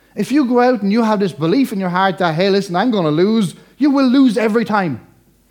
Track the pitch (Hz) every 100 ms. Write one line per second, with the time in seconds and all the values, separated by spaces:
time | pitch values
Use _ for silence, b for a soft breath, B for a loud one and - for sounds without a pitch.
0 | _ - 208 277 247 247 247 247 196 226
1 | 220 214 196 - 160 247 262 196 185 175
2 | 196 180 175 156 196 196 190 175 247 214
3 | 160 151 196 226 180 - B B 285 277
4 | 269 262 262 208 220 220 214 214 175 110
5 | - _ _ _ _